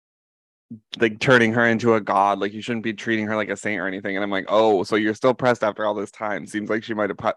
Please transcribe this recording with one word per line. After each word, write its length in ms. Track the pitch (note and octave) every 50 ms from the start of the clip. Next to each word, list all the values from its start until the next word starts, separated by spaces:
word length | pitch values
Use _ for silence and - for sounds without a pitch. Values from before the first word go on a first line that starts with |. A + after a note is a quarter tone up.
| _ _ _ _ _ _ _ _ _ _ _ _ _ - A2+ A2 _ _ - -
like, 180 | A#2 A2+ G#2+ G#2+
turning 320 | - C#3 B2+ A#2+ A#2 A2
her 120 | A2+ A#2+ A#2
into 280 | A#2 A2+ G#2 A#2+ A#2 A2+
a 60 | A2
god, 380 | G2 G2 G2 G2 G2 G2+ G2+ G2
like, 140 | G2+ G2+
you 100 | G#2 G#2+
shouldn't 220 | G2+ B2+ A#2+ A2+ G#2+
be 80 | A2+ G#2+
treating 320 | G2 - A2+ A2+ A2 G#2+
her 100 | G#2+ A2
like 120 | G#2+ G#2 F#2+
a 80 | G2
saint 240 | - - G#2 G#2+ F2
or 60 | F2+ F#2+
anything." 260 | F#2+ G2 - G2+ F#2+
And 60 | F#2+ G#2
I'm 60 | G2+
like, 160 | G2+ F#2+ - -
"Oh, 340 | G2+ A2 A2+ A2 G#2 F2+ G#2+
so 120 | - A2
you're 180 | G#2+ G#2+ G#2+ G#2+
still 200 | - - C3 A#2
pressed 300 | - C3+ B2 A#2+ - A2
after 200 | G#2 F#2+ - G#2+
all 80 | G#2 G#2
this 160 | G2+ G2+ -
time. 360 | - - A2 G#2+ G2+ D#2+ D#2
Seems 220 | G2+ - G#2+ G#2+ G2+
like 140 | A2 A2+ -
she 100 | - G#2+
might 160 | G#2+ G#2 G2
have 60 | - -
pu-, 140 | A2+ G#2+ -